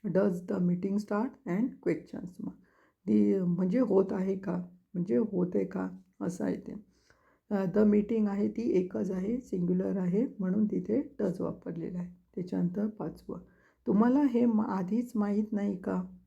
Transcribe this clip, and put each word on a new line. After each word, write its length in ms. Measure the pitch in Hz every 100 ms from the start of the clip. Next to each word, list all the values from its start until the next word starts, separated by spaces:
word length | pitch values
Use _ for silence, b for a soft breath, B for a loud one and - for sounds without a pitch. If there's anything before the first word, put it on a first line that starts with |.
| 214
Does 200 | 180 202
the 240 | 175 - 196
meeting 360 | 180 175 196
start 580 | 202 208 208 262 - -
and 100 | 180
questions 680 | 247 - 175 165 - - 180 -
mark. 140 | - - b b b b -
दी-, 380 | 214 208 196
म्हणजे 360 | 175 175 185 233
होत 240 | 240 190 196
आहे 260 | 190 190 190
का? 200 | - 180 - - _
म्हणजे 220 | - 175 240
होते 480 | 214 190 175 202
का? 240 | 185 185 185 180 _ _
असं 240 | 202 180
आहे 120 | 185 175
ते. 160 | - - - b b b b b _
अ, 140 | 202
the 260 | 190 208 214
meeting 380 | 208 208 226 208
आहे 200 | 202 214
ती 220 | 214 233
एकच 380 | 180 185 220 190
आहे, 280 | 185 196 247
सिंग्युलर 580 | - 190 175 180 190 190
आहे, 300 | 180 190 269 -
म्हणून 280 | 185 202 214
तिथे 480 | 190 180 226 302 -
does 220 | 202 180
वापरलेला 560 | - - - 165 165 180
आहे. 160 | 180 - _
त्याच्यानंतर 520 | - 180 185 175 180 214
पाचवं, 520 | - 156 - - 180 b b b b -
तुम्हाला 340 | 202 240 269
हे 260 | 285 233 240
म-, 140 | 214
आधीच 520 | 214 196 180 220 247
माहीत 380 | 220 208 202 214
नाही 240 | 208 202 185
का? 280 | 196 185 180 -